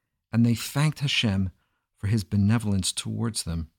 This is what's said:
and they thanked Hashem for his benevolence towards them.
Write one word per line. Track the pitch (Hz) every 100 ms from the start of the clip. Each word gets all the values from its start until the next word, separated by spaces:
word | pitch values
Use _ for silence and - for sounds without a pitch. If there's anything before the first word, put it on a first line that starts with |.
| _ _ -
and | 113 120
they | 117
thanked | - 139 151 -
Hashem | 143 - 117 98 92 - _ _ _ -
for | 104
his | 110
benevolence | - 101 101 117 107 98 92
towards | - 110 110 117 113
them. | - 85 78